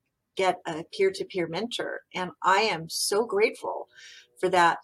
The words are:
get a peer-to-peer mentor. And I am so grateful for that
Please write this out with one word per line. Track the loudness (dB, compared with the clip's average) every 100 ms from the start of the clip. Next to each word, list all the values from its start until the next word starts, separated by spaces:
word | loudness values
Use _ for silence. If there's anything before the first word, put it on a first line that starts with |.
| _ _ _ -2
get | 0 0 -4
a | -8
peer-to-peer | -8 0 0 0 -6 -4 -4
mentor. | -4 -6 -6 -8 -8 _
And | -6 -6 -2
I | 2 4
am | 4 0 -6
so | -4 0 0
grateful | 0 2 2 0 -8 -8 -10 -18 -20 -20 -20 -4
for | 2
that | 6 6 4